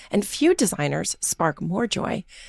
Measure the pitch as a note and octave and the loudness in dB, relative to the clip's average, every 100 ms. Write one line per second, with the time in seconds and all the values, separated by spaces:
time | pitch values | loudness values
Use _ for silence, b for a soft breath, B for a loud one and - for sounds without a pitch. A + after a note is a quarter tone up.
0 | B G#3 G3+ - D4+ F4 A3 - D3 D3 | B 0 0 2 4 4 2 0 -2 -2
1 | E3+ - - - E3 - E3 F#3+ A#3 - | -4 -4 -4 0 0 0 -4 -2 -2 -2
2 | - A3+ - B | -4 -4 -8 B